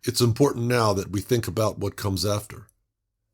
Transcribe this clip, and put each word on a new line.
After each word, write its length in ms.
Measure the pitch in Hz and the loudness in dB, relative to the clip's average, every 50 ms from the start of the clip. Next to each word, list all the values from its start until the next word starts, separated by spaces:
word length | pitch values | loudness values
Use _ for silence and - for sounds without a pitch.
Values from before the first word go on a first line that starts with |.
| - | -4
It's 160 | - 113 - | -4 0 2
important 460 | 120 117 110 - 143 139 - 120 117 | 2 2 4 4 2 2 2 0 -2
now 280 | 120 123 120 113 107 101 | 0 2 2 4 4 2
that 180 | 98 92 82 | 0 -2 -4
we 100 | 87 101 | -4 -6
think 260 | 92 - 127 117 107 | -2 0 0 0 0
about 300 | - 85 80 110 104 95 | -2 -2 0 0 0 0
what 180 | - 98 101 - | -2 -6 -6 -6
comes 300 | - - 104 95 90 82 | -4 -4 -4 -2 -2 0
after. 400 | 104 101 104 - - - - - _ _ _ _ _ _ _ _ _ _ _ _ _ | 0 -2 -2 -4 -8 -18 -20 -20 _ _ _ _ _ _ _ _ _ _ _ _ _